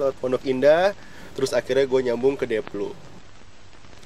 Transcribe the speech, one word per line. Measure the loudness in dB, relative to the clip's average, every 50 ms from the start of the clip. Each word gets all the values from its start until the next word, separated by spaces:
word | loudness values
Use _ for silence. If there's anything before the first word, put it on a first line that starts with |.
| 0
lewat | -2 -2 0
Pondok | -2 0 0 0 0
Indah, | 0 0 4 6 6 8 8 6 2 2 0 -12 -16 -16 -16 -16 -12 -4 -2
terus | -2 2 2
akhirnya | 0 0 2 2 2 4 4
gue | 4 2 2
nyambung | 2 0 4 2 2 2
ke | 2 -2
Deplu. | -2 -2 -2 -2 -4 -6 -6 -6 -6 -6 -12 -16 -16 -16 -18 -18 -18 -18 -18 -18 -18 -18 -18 -18 -18 -18 -18 -18 -18 -16 -16 -16